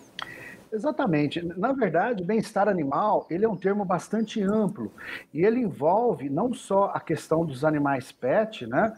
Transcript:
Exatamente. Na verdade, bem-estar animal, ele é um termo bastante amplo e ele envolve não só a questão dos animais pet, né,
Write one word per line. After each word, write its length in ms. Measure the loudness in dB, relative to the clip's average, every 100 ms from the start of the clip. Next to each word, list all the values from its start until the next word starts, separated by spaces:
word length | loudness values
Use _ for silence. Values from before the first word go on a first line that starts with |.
| -20 -14 -14 -14 -16 -18 -8
Exatamente. 680 | -4 -2 0 2 2 2 -2
Na 300 | -6 -2 -2
verdade, 500 | 0 0 2 0 0
bem-estar 460 | 0 0 0 2 2
animal, 580 | 2 0 0 2 0 0
ele 160 | 0
é 40 | 0
um 80 | 0
termo 280 | 0 0
bastante 560 | 0 -2 -2 -2 -2 -2
amplo 520 | 0 2 0 -2 -8 -10 -14 -14 -8
e 100 | 0
ele 140 | 2 2
envolve 720 | 0 0 2 4 2 0 -2
não 240 | -2 -2
só 380 | -2 0 2 2
a 60 | 0
questão 440 | -2 -4 0 0
dos 200 | 0 0
animais 480 | 0 2 2 0 -4
pet, 560 | -6 0 2 0 -4 -2
né, 280 | 0 0